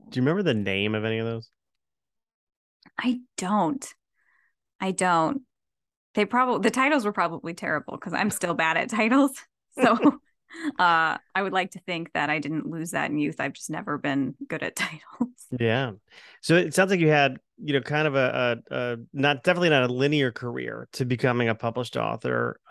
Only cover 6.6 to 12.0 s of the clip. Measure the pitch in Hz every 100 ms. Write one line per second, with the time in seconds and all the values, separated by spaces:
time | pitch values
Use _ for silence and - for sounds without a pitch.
6.6 | 214 254 269 294 208 202 170 165 170 170
7.6 | 202 151 - - - - 202 - 175 165
8.6 | 160 165 - 214 220 269 277 - - _
9.6 | _ - 226 - - - _ _ _ 330
10.6 | 320 - 180 165 160 - _ 190 190 185
11.6 | 185 185 - 170